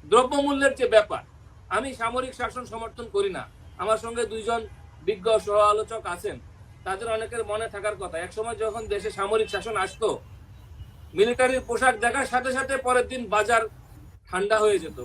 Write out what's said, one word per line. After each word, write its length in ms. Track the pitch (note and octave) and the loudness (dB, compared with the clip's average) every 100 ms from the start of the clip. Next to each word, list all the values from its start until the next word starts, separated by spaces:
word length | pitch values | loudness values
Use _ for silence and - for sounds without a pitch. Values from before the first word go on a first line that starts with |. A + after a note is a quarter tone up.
দ্রব্যমূল্যের 680 | D3+ A3 B3+ C#4+ C#4+ C#4 C#4 | 6 4 4 2 2 4 2
যে 120 | C4+ A#3+ | 2 4
ব্যাপার, 340 | A3 G#3 - - - - - - | 4 4 -6 -10 -20 -20 -20 -4
আমি 200 | F#3+ C4+ | -4 -4
সামরিক 400 | B3 A3+ B3 B3+ | -4 -4 -4 -6
শাসন 300 | - A#3 B3+ | -6 -8 -8
সমর্থন 420 | B3 A3+ A3+ A#3 A3+ | -12 -10 -12 -12 -4
করি 180 | G3+ G3+ | -2 0
না। 120 | D#3+ A2+ - - - | -4 -12 -18 -20 -6
আমার 200 | G3 A3 | -2 0
সঙ্গে 240 | A3+ A#3 A3 | -2 -4 -4
দুইজন 340 | A3 G#3 A#3 G#3+ - - - | -4 -2 -4 -4 -16 -20 -6
বিজ্ঞ 240 | F#3 G#3 G3+ A3 | -4 -2 2 2
সহ 200 | G#3 G#3 G#3 | 4 4 6
আলোচক 300 | G#3+ G#3+ A3+ F3+ | 4 0 -8 -6
আছেন, 300 | F3 G#3 C3 - - - - | -6 -6 -8 -16 -20 -20 -12
তাদের 240 | F3+ G3 A3+ | -6 -6 -2
অনেকের 340 | A3 A3 A3+ | -4 -4 -6
মনে 220 | G#3 G#3+ A3+ | -4 -4 -4
থাকার 280 | G3+ G#3 G#3 | -4 -4 -4
কথা, 200 | F3 D#3+ | -8 -6
একসময় 380 | F3+ G#3 A3+ A3 | -6 -6 -6 -2
যখন 260 | A3 A3 G#3+ | -4 -4 -4
দেশে 240 | G3+ G#3 | -4 -4
সামরিক 380 | G3 G3+ A3 A3 | -4 0 2 0
শাসন 260 | F#3+ A3 G#3 | -2 -2 -2
আসতো, 320 | F#3+ - G#3+ C3+ - - - - - - - - - | -4 0 -2 -2 -8 -20 -20 -20 -20 -18 -18 -18 -8
মিলিটারির 480 | D#3+ A3 A#3+ B3+ C4 B3 | 2 2 4 2 2 -2
পোশাক 260 | A3+ C4 A3+ | 2 2 4
দেখার 260 | A#3+ C4+ C4 | 0 0 0
সাথে 240 | B3 B3+ | 0 0
সাথে 220 | B3+ C4 C4 | -2 -2 -2
পরের 300 | B3 B3 B3 | 2 2 2
দিন 140 | B3 A3 | -4 0
বাজার 360 | G#3 G#3 A3+ A3 - - - - - - | 0 4 2 2 -8 -20 -20 -20 -20 -6
ঠান্ডা 280 | F3+ G3+ A3 | -2 2 4
হয়ে 200 | G#3+ G3 | 4 4
যেত, 200 | D#3+ - | -2 -10